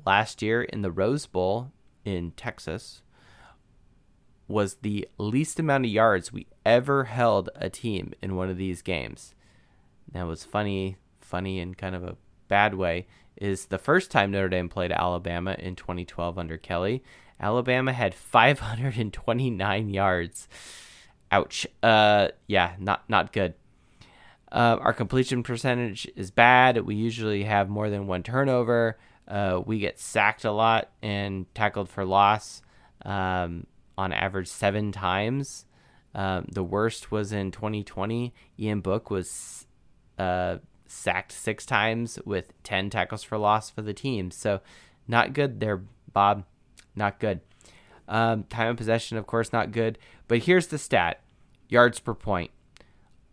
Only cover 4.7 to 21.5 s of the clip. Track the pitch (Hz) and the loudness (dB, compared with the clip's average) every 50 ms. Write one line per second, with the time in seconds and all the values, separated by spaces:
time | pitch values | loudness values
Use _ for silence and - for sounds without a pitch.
4.7 | - - 104 104 104 101 - - _ - 104 107 113 139 160 - - - 160 151 | -2 -4 -4 -4 -4 -4 -6 -8 _ -6 -4 -2 0 0 0 -2 -2 -2 0 0
5.7 | 139 135 127 113 101 107 113 113 101 90 82 - 104 101 - - _ _ - 107 | 2 2 0 2 4 4 6 6 4 2 0 -6 -10 -14 -14 -16 _ _ 2 4
6.7 | 117 123 131 139 139 139 131 110 113 123 120 117 104 98 92 - - - - 95 | 4 4 4 2 2 0 0 0 0 2 2 4 4 2 0 -2 -6 -8 -8 -8
7.7 | - - - 117 101 90 90 - - - - 95 95 92 92 95 92 90 95 95 | -6 -6 -4 -4 -4 -4 -4 -8 -10 -10 -8 -6 -4 -4 -4 -4 -4 -4 -4 -4
8.7 | 90 - - 92 90 73 60 55 - - - - - _ _ _ _ _ _ _ | -4 -6 -4 -4 -4 -4 -6 -8 -12 -16 -18 -20 -20 _ _ _ _ _ _ _
9.7 | _ _ _ _ _ _ _ - - 90 87 82 82 - - - - 107 104 101 | _ _ _ _ _ _ _ -12 -8 -8 -6 -6 -8 -8 -8 -4 -4 -2 -2 -2
10.7 | 98 95 95 95 92 - _ _ _ _ - - - 90 95 95 95 92 87 90 | -2 -2 -4 -4 -6 -10 _ _ _ _ -12 -8 -6 -6 -4 -4 -6 -6 -6 -8
11.7 | 92 - 98 92 92 90 90 90 87 - _ _ _ _ _ - 101 101 104 107 | -10 -10 -8 -8 -8 -8 -10 -10 -12 -14 _ _ _ _ _ 2 4 4 4 4
12.7 | 98 92 90 85 82 90 - - _ _ _ _ _ - 101 101 98 - - - | 2 0 0 0 0 -2 -6 -10 _ _ _ _ _ -6 -4 -4 -4 -4 -4 -6
13.7 | 95 92 - - 160 185 190 - - 110 98 98 98 98 95 90 92 90 90 85 | -6 -2 2 2 2 2 2 2 2 2 2 4 2 0 0 0 0 -2 -2 -2
14.7 | - 98 90 87 85 - 87 90 87 80 85 87 87 85 90 98 95 - - 92 | -4 -4 -2 0 0 0 0 0 -2 -4 -4 -4 -4 -4 -4 -4 -6 -6 -8 -10
15.7 | 90 - - - 90 87 87 - - - 85 87 87 92 85 80 80 80 - - | -10 -10 -10 -8 -8 -8 -8 -10 -8 -8 -6 -6 -6 -6 -8 -8 -10 -10 -6 -4
16.7 | 90 85 92 104 123 131 - - - - _ _ _ - - 104 113 123 123 127 | -4 -2 -2 -2 -2 -4 -8 -14 -20 -20 _ _ _ -6 -4 -2 0 0 0 2
17.7 | 123 127 131 131 127 123 117 92 - - - - - 117 113 135 143 - 110 107 | 0 0 0 0 0 0 -2 -2 -2 -6 -4 4 6 8 8 8 6 4 -2 -6
18.7 | 113 113 131 135 107 120 110 101 - - - 123 113 123 131 127 113 90 98 104 | -6 -4 -4 -4 -2 -2 -4 -4 -6 -4 -2 -2 0 0 0 -2 -2 -2 0 0
19.7 | 98 104 110 101 98 95 101 95 92 87 87 85 - - - - - - - - | 0 0 -2 -2 0 2 2 2 2 2 0 -4 -8 -14 -18 -18 -20 -20 -20 -20
20.7 | - - - - - - - - _ _ _ - 101 98 - - | -20 -20 -20 -20 -20 -20 -20 -20 _ _ _ 2 2 2 2 0